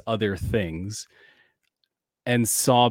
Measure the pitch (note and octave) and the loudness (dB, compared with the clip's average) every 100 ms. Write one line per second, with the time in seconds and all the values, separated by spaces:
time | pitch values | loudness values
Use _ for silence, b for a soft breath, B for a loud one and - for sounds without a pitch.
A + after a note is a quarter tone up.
0 | - A2 G#2 F#2+ - A2+ F2 D#2+ G2 G#2+ | -4 -2 -2 -2 -2 -2 -2 -6 -10 -12
1 | - b b b b b _ _ _ _ | -16 b b b b b _ _ _ _
2 | _ _ - A#2+ A2 - - B2 A#2+ | _ _ -2 0 0 0 2 4 4